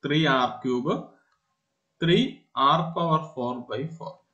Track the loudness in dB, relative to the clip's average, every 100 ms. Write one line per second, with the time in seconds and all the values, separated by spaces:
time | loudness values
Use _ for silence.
0 | 0 2 2 2 0 -2 -4 -2 -2 -4
1 | -6 _ _ _ _ _ _ _ _ _
2 | 2 4 2 -4 _ 0 4 4 0 -2
3 | 0 0 -2 -6 -6 -6 -8 -8 -8 -10
4 | -16 -18 _